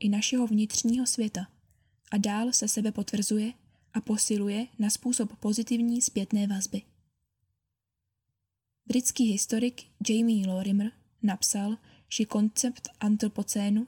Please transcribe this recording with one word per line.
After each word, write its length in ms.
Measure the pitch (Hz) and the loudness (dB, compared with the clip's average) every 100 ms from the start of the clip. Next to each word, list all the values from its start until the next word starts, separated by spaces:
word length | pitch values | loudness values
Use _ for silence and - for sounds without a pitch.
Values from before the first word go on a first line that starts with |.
i 80 | 208 | 0
našeho 380 | 202 - 254 233 | 2 2 0 2
vnitřního 600 | 214 214 - 233 247 240 | 2 2 0 0 2 0
světa 400 | - 214 180 190 _ _ _ _ _ _ | 0 -2 -4 -10 _ _ _ _ _ _
a 60 | 208 | 0
dál 360 | 202 208 240 | 0 0 0
se 160 | - 214 | 0 0
sebe 240 | 220 214 | 0 -2
potvrzuje 600 | 208 202 208 196 214 220 - _ _ _ | -4 -4 -2 0 0 -2 -6 _ _ _
a 80 | 220 | -6
posiluje 680 | 220 214 - 208 202 202 247 - | -2 0 0 0 0 -2 -6 -2
na 120 | 214 | -2
způsob 460 | - 247 247 214 - | 0 -2 -2 -2 -4
pozitivní 680 | 208 214 220 233 233 240 | -2 -2 0 0 2 0
zpětné 440 | - 202 196 208 202 | 0 -2 -2 0 0
vazby. 360 | 196 - 196 - _ _ _ _ _ _ _ _ _ _ _ _ _ _ _ _ _ _ _ - | -2 -4 -6 -10 _ _ _ _ _ _ _ _ _ _ _ _ _ _ _ _ _ _ _ -2
Britský 380 | 247 - - | 0 0 2
historik 580 | 226 196 - 226 247 247 - _ 202 | 2 2 -2 0 -2 -4 -16 _ 0
Jamie 380 | 220 233 214 190 | 2 4 2 0
Lorimer 460 | 185 196 202 208 - _ _ | -2 0 0 0 -6 _ _
napsal, 540 | 208 190 - 202 202 220 - - _ | -2 0 0 0 -2 -4 -10 -20 _
že 160 | - | -4
koncept 640 | 214 214 214 - 247 - - - | 0 2 2 0 -2 -4 -12 -4
antropocénu 880 | 208 214 214 - 196 208 202 214 | 0 2 0 -4 -4 -2 0 0